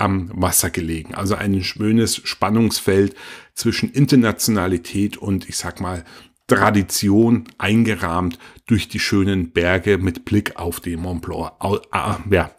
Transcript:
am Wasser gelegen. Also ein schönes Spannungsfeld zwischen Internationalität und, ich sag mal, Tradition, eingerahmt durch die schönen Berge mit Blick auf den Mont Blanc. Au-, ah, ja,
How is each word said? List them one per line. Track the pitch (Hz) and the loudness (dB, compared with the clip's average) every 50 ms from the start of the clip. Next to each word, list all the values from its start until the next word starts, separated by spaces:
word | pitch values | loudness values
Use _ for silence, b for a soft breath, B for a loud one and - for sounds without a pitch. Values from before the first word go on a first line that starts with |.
am | 104 98 98 95 87 87 98 | 0 0 0 0 -2 -6 -4
Wasser | 90 90 90 87 - - 85 | -2 -2 0 0 0 -2 -2
gelegen. | - 92 82 80 82 82 76 - - | -4 -4 -4 -4 -6 -6 -8 -10 -8
Also | - 98 95 104 | -6 -2 -2 -2
ein | - 101 101 98 95 | -2 0 0 0 0
schönes | 92 - - - 104 107 110 117 113 101 - - - | -2 -4 -4 -2 0 2 4 4 4 2 -2 -6 -6
Spannungsfeld | - - - 95 98 107 113 117 104 - - - - 95 98 101 98 - B B B B B B B B | -10 -4 -2 0 2 2 2 2 2 0 0 0 2 4 4 4 2 0 B B B B B B B B
zwischen | - - 117 110 - - - | -4 -2 -2 -2 -2 -4 -2
Internationalität | - 135 143 - 135 127 113 110 101 - - - 110 101 90 92 92 85 - - - 101 101 101 - - | 2 2 2 6 6 4 4 4 2 0 -2 0 0 0 2 0 -2 -2 -4 -4 -4 -2 -2 -2 -4 -6
und, | - 101 98 92 - - | -4 -2 -2 -2 -4 -6
ich | - | -10
sag | - - 87 - - | -8 -8 -8 -8 -6
mal, | 95 90 92 87 - B B B B B B _ _ - | -6 -6 -6 -8 -10 B B B B B B _ _ 0
Tradition, | 135 98 101 107 104 104 95 - - - 104 101 98 107 113 117 117 104 - - - - | 2 4 4 2 2 2 0 0 -4 -2 0 2 4 4 4 4 2 0 -2 -8 -10 -4
eingerahmt | - 98 107 113 117 113 104 85 95 87 82 90 90 90 85 B B B B B B | -2 2 2 2 2 2 0 -2 -2 -2 -2 -2 -2 -2 -4 B B B B B B
durch | - 120 95 - - | 0 0 0 0 -4
die | - 107 | -6 -4
schönen | - - 110 101 95 101 98 95 87 82 | -2 0 2 2 2 2 2 0 -2 -2
Berge | - 87 85 87 92 92 87 104 101 90 | -2 0 2 2 2 2 2 2 2 2
mit | 95 95 85 - - | 2 -2 -4 -4 -4
Blick | - 104 104 104 - - | 0 0 0 0 -2 -8
auf | - 90 87 82 - | -8 -8 -8 -8 -8
den | - 87 85 80 | -8 -8 -8 -6
Mont | 87 90 87 80 | -6 -6 -6 -6
Blanc. | - 80 78 78 80 - - - | -8 -8 -8 -8 -8 -8 -10 -6
Au-, | - 98 101 - - - | -4 -2 -2 -2 -4 -6
ah, | - - - - 104 - - 101 | -6 -4 -2 -2 -4 -4 -2 2
ja, | 98 87 82 - - | 2 2 2 0 -6